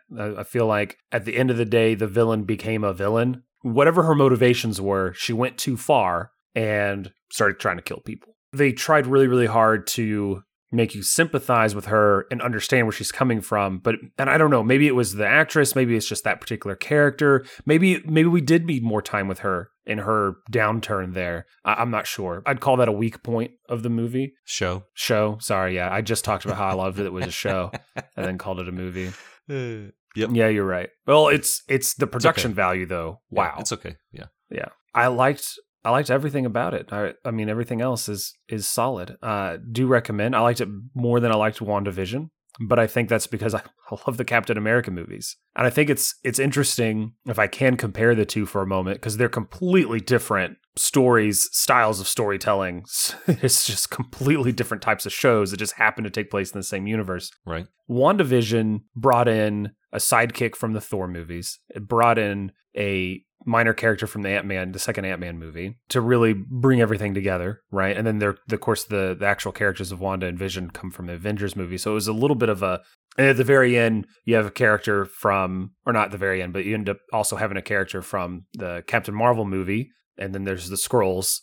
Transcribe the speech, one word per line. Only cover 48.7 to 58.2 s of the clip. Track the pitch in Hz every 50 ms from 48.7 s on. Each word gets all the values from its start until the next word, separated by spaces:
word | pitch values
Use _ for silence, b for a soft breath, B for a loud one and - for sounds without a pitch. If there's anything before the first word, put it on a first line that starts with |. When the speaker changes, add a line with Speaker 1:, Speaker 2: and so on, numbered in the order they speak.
| 98 95 92 92 101 -
Speaker 1:
'cause | - 117 104
they're | 107 123
completely | 113 - 120 104 - - - 185 180 185 190 151 110 117 110
different | 95 - 127 117 - - 107 98 92 85 - - _ _ -
stories, | - - - - 143 127 127 120 113 107 107 101 98 - -
styles | - - - - 131 123 117 107 110 95
of | 95
storytelling. | - - - 113 101 98 95 - 113 104 98 95 90 90 87 87 - - - -
<laughs> | - - - -
It's | - 170 - - 127 - - -
just | - 107 - - -
completely | - - 120 - - - 131 139 147 151 127 127 120
different | - 120 - 113 101 -
types | 117 107 - -
of | 101
shows | - - - 135 117 107 104 92
that | 101
just | 95 107 101 -
happen | - 110 107 - - 113
to | 104
take | - 110 104 -
place | - 101 95 -
in | - 101
the | 92
same | - - 95 98
universe. | 104 110 110 104 90 92 90 - - - _ -
Speaker 2:
Right. | 87 82 82 87 - _ _ _ -
Speaker 1:
WandaVision | 123 120 131 156 202 202